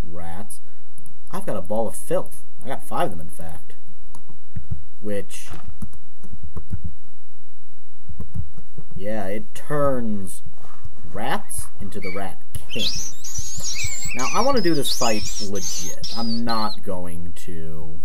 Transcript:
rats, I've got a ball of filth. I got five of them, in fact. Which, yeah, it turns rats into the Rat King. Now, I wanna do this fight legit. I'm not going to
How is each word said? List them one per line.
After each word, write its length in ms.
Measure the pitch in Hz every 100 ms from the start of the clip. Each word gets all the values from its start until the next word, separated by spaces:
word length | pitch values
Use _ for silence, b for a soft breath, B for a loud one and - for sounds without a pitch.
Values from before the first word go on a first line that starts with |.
rats, 560 | - 170 165 175 208 - B B B B - - -
I've 160 | 180 190
got 100 | 110
a 60 |
ball 260 | 87 107 107
of 80 | -
filth. 480 | - 175 - - - -
I 40 | 113
got 160 | 139
five 280 | - 113 175
of 60 | 175
them, 80 | 156
in 40 |
fact. 440 | - 160 160 - - - - - - - - - - - - - -
Which, 480 | 104 101 - - - - - - - - - - - - - - - - - - - - - - - - - - - - - - - - - - - - - -
yeah, 300 | 98 107 95
it 280 | 107 101
turns 880 | - - 147 143 131 113 104 95 - - - - - - - -
rats 540 | 98 120 196 - - - -
into 200 | 101 104
the 120 | 98
Rat 280 | 98 95 - -
King. 380 | - - - - - - - - - - - - - - - - -
Now, 100 | 131
I 60 | 190
wanna 200 | 247 269
do 140 | 175
this 240 | 151 131 -
fight 240 | 123 110 101 - 104
legit. 640 | 98 92 - - - - -
I'm 280 | 117 113
not 380 | 117 113 107 101
going 500 | 101 92 87 85 85
to 680 | 82 - 85 80 78 78 80